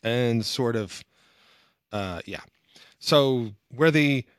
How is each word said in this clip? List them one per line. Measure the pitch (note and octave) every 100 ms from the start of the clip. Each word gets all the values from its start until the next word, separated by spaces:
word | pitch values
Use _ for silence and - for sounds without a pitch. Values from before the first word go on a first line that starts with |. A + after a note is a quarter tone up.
And | A2+ A#2+ B2 A#2
sort | G#2 - B2 A2+
of, | G2 - - _ _ _ _ _ _ _ _
uh, | G#2 G2 F2 -
yeah. | F2+ - _ _ - - _
So | - D3+ C#3 B2+ A2+ G2+ _
where | A#2+ D#3+
the | D#3 D3 C#3 A#2+